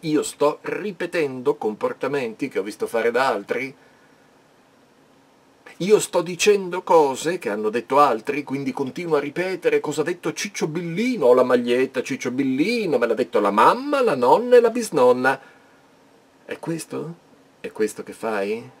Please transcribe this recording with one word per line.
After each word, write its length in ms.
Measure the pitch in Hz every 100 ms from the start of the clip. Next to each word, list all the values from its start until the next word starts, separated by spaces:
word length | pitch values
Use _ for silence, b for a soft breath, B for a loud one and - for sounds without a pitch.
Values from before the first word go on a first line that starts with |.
Io 220 | 165 151
sto 360 | - - 147 156
ripetendo 920 | - - 214 180 175 175 147 127 127 147
comportamenti 920 | 110 104 - - 135 143 120 107 135
che 100 | -
ho 40 |
visto 240 | 98 104 110
fare 220 | 117 117
da 160 | 120 135
altri? 460 | 110 98 - 135 - b b b b b _ _ _ _ _ _ _ _ _ _ _ _ _ - B
Io 220 | 175 208
sto 220 | 151 180
dicendo 640 | 170 175 208 202 185 180
cose 560 | - 170 147 127 151 185
che 100 | 117
hanno 200 | 104 107
detto 280 | 117 117 135
altri, 440 | 143 113 - 143
quindi 280 | 135 135 135
continuo 460 | 123 131 123 175 151
a 20 |
ripetere 600 | 143 143 185 180 165 147
cosa 220 | 151 147
ha 20 |
detto 280 | 151 175 165
Ciccio 360 | 147 208 - 170
Billino, 580 | 156 170 165 240 240 127
ho 80 |
la 100 | 127
maglietta 600 | 123 127 120 120 131 -
Ciccio 260 | 117 127 127
Billino, 680 | 123 135 131 170 240 196 135
me 80 | 117
l'ha 80 | 110
detto 240 | 123 -
la 100 | -
mamma, 520 | - 147 196 277 285
la 140 | 240 143
nonna 400 | 123 165 247 247
e 40 |
la 100 | 233
bisnonna. 720 | 233 220 151 123 123 131 135 b b b b b _ _ _ _ _ -
È 140 | -
questo? 560 | - 165 - 160 151 170 _ _ _ _
È 120 | -
questo 320 | - 107 -
che 100 | 101
fai? 560 | 98 113 107 98 110 123 -